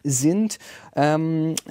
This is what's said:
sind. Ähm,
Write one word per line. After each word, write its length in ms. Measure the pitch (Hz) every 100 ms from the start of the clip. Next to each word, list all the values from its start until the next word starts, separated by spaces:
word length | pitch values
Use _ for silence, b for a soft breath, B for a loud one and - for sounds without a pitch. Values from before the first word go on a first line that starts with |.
sind. 540 | 143 127 147 190 220 - B B B -
Ähm, 600 | 147 156 160 160 160 160 -